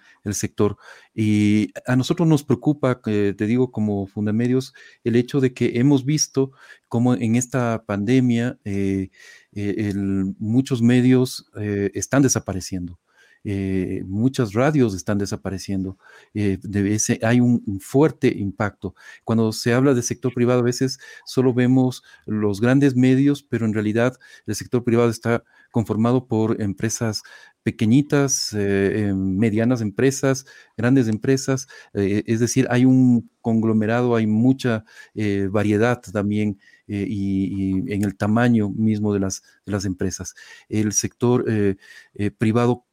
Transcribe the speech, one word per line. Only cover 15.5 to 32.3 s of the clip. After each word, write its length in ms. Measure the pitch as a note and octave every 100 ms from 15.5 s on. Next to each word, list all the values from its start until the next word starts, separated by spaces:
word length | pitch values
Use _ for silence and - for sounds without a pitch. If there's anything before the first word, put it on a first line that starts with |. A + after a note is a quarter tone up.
| F#2 - F#2+ F#2+ F#2+ _ - _
Eh, 240 | G#2+ G#2 F#2
de 320 | - G2+ G2
ese, 240 | G#2+ - A#2+
hay 180 | A2+ B2
un, 220 | B2 A#2 -
un 140 | F#2+
fuerte 480 | - C3+ D#3 - B2
impacto. 640 | - G2 - G#2 - F#2+ - - -
Cuando 280 | - A2+ A2
se 200 | A2 B2
habla 220 | A#2+ C#3
del 80 | B2
sector 300 | A#2 A#2+ B2+
privado, 260 | B2+ A#2+ B2
a 40 |
veces 340 | A#2+ B2 C3 C3 - -
solo 300 | - - B2+
vemos 480 | B2 B2 C3 B2+ - _ - -
los 340 | G#2+ G#2 G2
grandes 340 | A#2+ C3+ C#3+
medios, 480 | B2 C3 C3 C#3+ C#3+
pero 220 | - A2+
en 100 | A2
realidad 420 | G#2+ G#2 A2 B2 C3 - - -
el 80 |
sector 280 | G#2 F2+ B2
privado 280 | A#2+ A2+ A#2+
está 340 | A2+ A#2 A#2 _ _ _
conformado 560 | A#2+ G#2+ G#2+ A#2 B2+ B2+
por 340 | A2 A2 A#2
empresas 600 | G#2 F#2+ A2+ - A2+ G#2+ - - - _
pequeñitas, 920 | A2+ - A2 C3 C#3+ D3 C#3 - -
eh, 540 | G#2+ G2+ G2 G2 G#2+ G#2
eh, 60 |
medianas 680 | F#2+ F#2+ F#2+ A#2 G#2 A#2 B2
empresas, 640 | G#2+ G2 C3 C3+ C3+ C3+ - - _ -
grandes 300 | A#2+ C3+ A2+
empresas, 600 | G#2+ - C3+ C3+ C3 - - -
eh, 300 | G#2 G2 G2+
es 140 | -